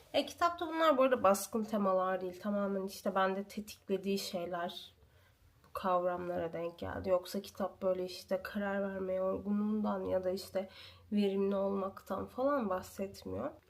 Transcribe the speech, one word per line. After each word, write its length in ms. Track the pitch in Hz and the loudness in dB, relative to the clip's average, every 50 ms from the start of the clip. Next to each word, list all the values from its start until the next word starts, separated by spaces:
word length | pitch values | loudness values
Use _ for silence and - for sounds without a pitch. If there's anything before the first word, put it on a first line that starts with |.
| - - - | -10 -2 0
E, 140 | 277 277 | 0 0
kitapta 420 | - - - 349 339 339 339 349 320 | 0 0 2 2 2 2 0 -4 -2
bunlar 300 | 330 320 320 320 294 254 | 0 4 6 6 6 6
bu 40 | 262 | 6
arada 200 | 269 247 220 196 | 4 4 6 6
baskın 420 | 190 202 196 - - - 226 214 | 6 6 6 2 -4 -4 -4 -2
temalar 560 | 208 226 214 202 190 185 185 185 185 190 185 | 0 0 2 2 4 4 4 2 2 0 -2
değil. 200 | 185 180 180 - - | -2 -6 -8 -6 -4
Tamamen 400 | 208 202 202 202 196 196 196 190 | -2 -2 0 0 0 0 -2 -2
işte 320 | 196 - - - 202 185 | -4 -6 -6 -4 -2 0
bende 300 | 196 190 190 190 196 202 | 2 2 2 2 -2 -4
tetiklediği 760 | - - 214 208 - - - _ - 196 190 190 196 196 196 | -8 -8 -10 -10 -10 -12 -12 _ -2 -2 -2 0 0 0 0
şeyler 760 | - - - 175 175 175 180 170 175 185 - - - - - _ - - _ - _ _ _ _ _ - _ _ _ | -2 -4 -4 -4 -4 -4 -4 -4 -4 -4 -6 -8 -14 -18 -20 _ -20 -20 _ -20 _ _ _ _ _ -20 _ _ _
bu 80 | - - | -12 -8
kavramlara 800 | - - 190 180 180 180 180 175 175 180 175 175 180 170 165 165 | -4 0 2 4 4 4 2 0 -2 -2 -2 -2 -2 -2 -4 -4
denk 260 | 165 170 170 170 - | -4 -6 -6 -6 -6
geldi. 300 | 190 - - - - 190 | -8 -6 -6 -4 0 2
Yoksa 340 | 185 180 185 - - 196 202 | 2 2 2 0 -6 -6 -6
kitap 400 | - - - 202 180 - - 196 | -6 -6 -6 -6 -6 -4 -2 0
böyle 220 | 190 185 185 180 | 0 0 0 -2
işte 360 | 180 - - - - 196 185 185 | -6 -6 -10 -6 -2 -2 -2 -2
karar 400 | - - 208 202 196 196 202 196 | -4 -6 -4 -2 -2 0 0 -2
verme 320 | 196 190 190 190 185 185 | -2 -4 -4 -4 -2 -2
yorgunluğundan 880 | 185 185 190 190 190 190 202 208 208 208 208 214 214 208 208 202 190 190 | 0 0 0 -2 -2 -2 -2 0 0 0 0 0 0 0 0 0 -2 0
ya 200 | 185 185 185 185 | 0 0 0 2
da 60 | 185 | 0
işte 380 | 185 190 - - - 190 196 - - - - - - - - - 208 | -2 -2 -4 -6 -4 -6 -6 -6 -10 -18 -20 -20 -20 -18 -8 -2 2
verimli 440 | 208 202 196 196 196 196 196 196 | 4 4 4 4 4 2 2 2
olmaktan 680 | 190 196 196 196 196 190 196 196 - - - 196 196 196 | 2 2 0 0 0 -2 -4 -6 -8 -8 -6 -6 -6 -6
falan 420 | 196 - - 262 277 294 269 226 196 | -6 -4 0 2 2 2 2 2 0
bahsetmiyor. 800 | 185 185 185 - - - 196 196 - - - 190 180 196 240 302 - - _ _ | -2 -2 -4 -6 -8 -6 -6 -6 -8 -10 -10 -8 -6 -4 -6 -6 -8 -10 _ _